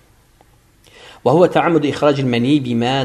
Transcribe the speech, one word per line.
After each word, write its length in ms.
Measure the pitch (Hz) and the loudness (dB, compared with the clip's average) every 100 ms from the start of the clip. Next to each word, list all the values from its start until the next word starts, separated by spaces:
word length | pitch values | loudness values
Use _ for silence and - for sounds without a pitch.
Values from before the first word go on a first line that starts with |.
| _ _ _ _ _ _ _ _ _ - - - 123 | _ _ _ _ _ _ _ _ _ -20 -20 -4 0
Və 60 | |
huvə 140 | 127 170 | 4 2
təammudu 380 | 165 151 165 147 | 2 0 0 -2
ixracil 360 | 131 147 139 131 | -2 -2 0 -2
məni 300 | 120 123 151 | -2 0 -2
bimə 380 | 123 117 120 139 | -2 -2 -2 -2